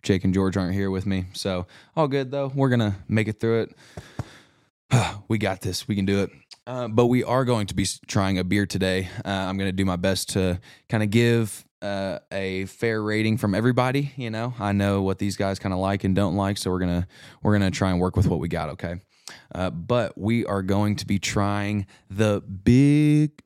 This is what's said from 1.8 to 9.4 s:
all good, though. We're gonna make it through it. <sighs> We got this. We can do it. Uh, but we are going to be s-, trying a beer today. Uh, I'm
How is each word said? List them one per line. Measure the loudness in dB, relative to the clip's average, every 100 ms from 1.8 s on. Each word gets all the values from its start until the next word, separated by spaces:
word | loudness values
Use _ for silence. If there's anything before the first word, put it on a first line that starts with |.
| -12 -2
all | 0
good, | 0 -4
though. | -6 -4
We're | 0 2
gonna | 4 2 -2 -2
make | 0 0
it | -2
through | 0 0
it. | -2 -8 -20 -20 -20 -12 -12 -12 _ _ _ _ _
<sighs> | 0 2 -4 -4
We | -2
got | -2 -2
this. | -6 -6 -4
We | -2
can |
do | 2 2
it. | 0 -6 _ -20
Uh, | -12 -8 -2
but | 2 4
we | 4
are | 2 0
going | 2 0 0
to |
be | -2
s-, | -4 -4 -4
trying | 0 2 0
a |
beer | 2 0 0
today. | 0 0 0 -4 -8
Uh, | -6
I'm | -4